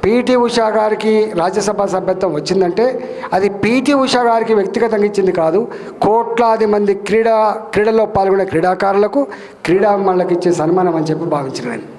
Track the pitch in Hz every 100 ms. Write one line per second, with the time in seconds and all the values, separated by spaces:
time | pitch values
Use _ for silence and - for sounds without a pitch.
0 | 185 240 247 254 240 233 220 214 214 214
1 | 214 220 214 175 170 196 202 196 196 180
2 | 180 185 190 151 151 185 180 170 247 254
3 | - - - 185 196 196 202 247 262 285
4 | 262 247 240 226 220 220 190 233 226 214
5 | 208 202 190 180 160 175 233 - - -
6 | 196 220 233 - 233 226 214 208 208 196
7 | 208 220 226 220 214 202 - - 214 220
8 | 208 208 196 190 190 160 175 185 196 196
9 | 208 262 269 - - - - 185 214 202
10 | 190 180 175 175 175 170 156 180 185 160
11 | 156 156 165 147 135 120 120 113 101